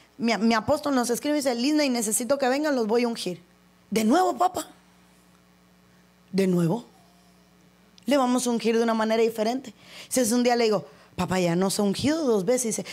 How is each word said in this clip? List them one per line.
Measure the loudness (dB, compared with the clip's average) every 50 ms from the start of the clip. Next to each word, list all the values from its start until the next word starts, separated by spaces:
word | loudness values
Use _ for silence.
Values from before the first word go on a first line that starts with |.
| -20 _ _ -4
mi, | -2 -2 0
mi | 2 2 2 2
apóstol | 2 2 0 -2 0 0 -2 0
nos | 0 0 0
escribe | -2 -2 -2 -2 -2
y | 0
dice, | 0 -2 -2
"Linda, | 0 0 0 2 2 2
y | 0
necesito | 0 -2 -2 -2 -4 -4 0 0 0
que | 2 2
vengan, | 0 0 0 0 0 0
los | 0 0
voy | 0 2 0 0
a |
ungir". | 0 -4 -4 -6 -8 -8 -8 -14 _ _ _ _ _ _ _ _ _
"¿De | -4 0 2
nuevo, | 4 4 4 4 2 2
papá?". | 0 0 0 0 -4 -10 -10 -18 -20 _ _ _ _ _ _ _ _ _ _ _ _ _ _ _ _ _ _ _ _ _ _ _ _ _ _ _ _ _ _
"¿De | -2 0 2
nuevo? | 2 2 2 2 2 0 -2 -6 -14 _ -20 -20 _ _ _ _ _ _ _ _ _ _ _ _ _ _ _ _ _ _ -12 -2
Le | 0 2
vamos | 2 2 2 0 0 0
a | -2
ungir | -2 0 0 0 0
de | 2 0
una | 0 0
manera | 0 0 0 2 2 0
diferente". | 0 0 -2 -2 -2 -2 -4 -8 -14 -20 -20 -20 -20 -20 -20
Entonces | -12 -4 -2 0 0 2
un | 0 2 2
día | 2 2
le | 2 2
digo, | 2 2 0 -2 -8 -20 -20 -20 -18 -6
"Papá, | -6 -4 -2 0 0
ya | 2 2 2
nos | 2 0 0 0 0
ha |
ungido | 0 0 0 0 0 0 0 0 0
dos | 0 0 0 2
veces". | 0 0 0 0 -4 -4
Dice, | -6 -8 -10